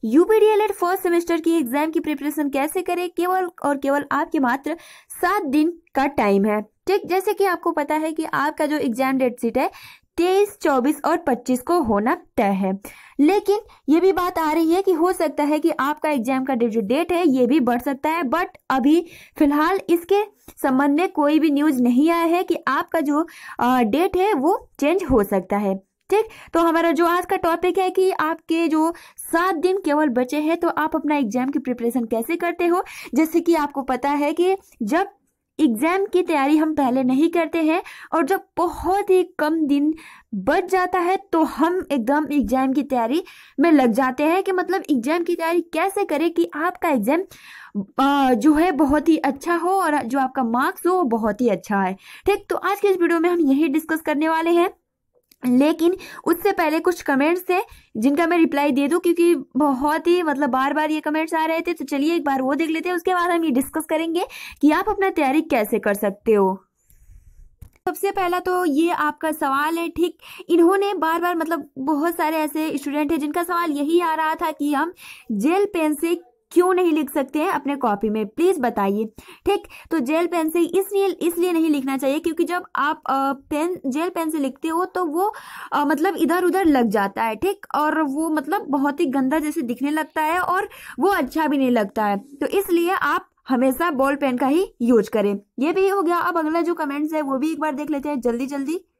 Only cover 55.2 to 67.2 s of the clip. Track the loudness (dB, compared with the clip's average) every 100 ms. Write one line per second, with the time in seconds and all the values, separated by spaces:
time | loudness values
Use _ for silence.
55.2 | _ _ 0 4 4 2 0 0 -8 -8
56.2 | -4 0 0 0 0 0 0 -2 -2 0
57.2 | 2 0 -2 -2 -2 -12 _ -2 0 2
58.2 | 2 2 2 2 0 0 0 0 0 2
59.2 | 2 2 -2 0 0 0 -2 0 0 0
60.2 | 0 0 0 0 0 0 -2 -2 -2 -4
61.2 | -2 -2 -2 -2 -4 -6 -4 -2 0 0
62.2 | 0 -2 -2 -2 -2 -4 -4 -4 -2 0
63.2 | 0 0 0 -2 -2 -6 -4 -4 -2 -4
64.2 | -6 -10 -20 0 2 4 0 0 0 2
65.2 | 2 2 2 0 0 0 0 0 -2 -2
66.2 | 2 4 4 0 _ _ _ _ -20 -20